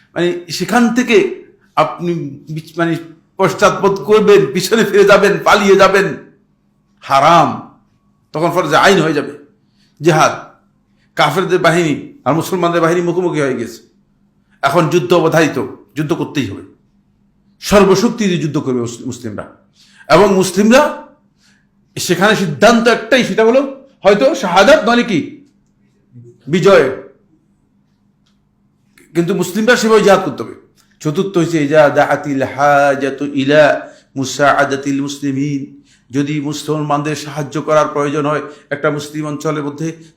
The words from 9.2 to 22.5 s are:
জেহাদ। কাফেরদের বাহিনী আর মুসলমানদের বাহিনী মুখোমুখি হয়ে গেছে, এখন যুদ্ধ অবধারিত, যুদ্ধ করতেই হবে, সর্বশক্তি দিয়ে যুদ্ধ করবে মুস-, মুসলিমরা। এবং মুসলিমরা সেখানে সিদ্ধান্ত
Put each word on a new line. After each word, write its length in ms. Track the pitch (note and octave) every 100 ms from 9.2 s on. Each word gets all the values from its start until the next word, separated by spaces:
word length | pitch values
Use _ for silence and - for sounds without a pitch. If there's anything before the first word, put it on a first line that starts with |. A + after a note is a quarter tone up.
| - - - _ _ _ _ _
জেহাদ। 300 | D3 D#3 C3+ G#2 - _ _ _ _ _ _ -
কাফেরদের 440 | D3+ D3 F3 F3
বাহিনী 540 | E3+ E3 E3 C3 - - -
আর 80 |
মুসলমানদের 480 | D#3 D#3+ F#3+ E3+ E3+
বাহিনী 200 | D#3+ F3
মুখোমুখি 400 | F3 E3+ F3+ D3+
হয়ে 160 | C#3 A#2
গেছে, 240 | A2 - _ _ _ _ _ _ _ _
এখন 280 | C3+ D#3 D#3+
যুদ্ধ 240 | E3+ -
অবধারিত, 520 | F3 D#3+ D#3 D3+ C3 B2 - _ C#3
যুদ্ধ 180 | D3+
করতেই 360 | D3+ D3 D3+ A2+
হবে, 120 | - - _ _ _ _ _ _ _ _ _
সর্বশক্তি 640 | - G3+ F#3+ F#3+ A#3 A#3 G3+
দিয়ে 160 | F3
যুদ্ধ 160 | D3+ C#3+
করবে 220 | B2+ B2
মুস-, 260 | A#2 - C3+
মুসলিমরা। 420 | - A2+ G2 - - _ _ _ _ -
এবং 240 | D#3+ G3+
মুসলিমরা 720 | F#3+ F3+ F#3+ A3+ B3+ D4 - - _ _ _ _ _ _ _ _ -
সেখানে 380 | - F3 G3+ F#3+
সিদ্ধান্ত 520 | F#3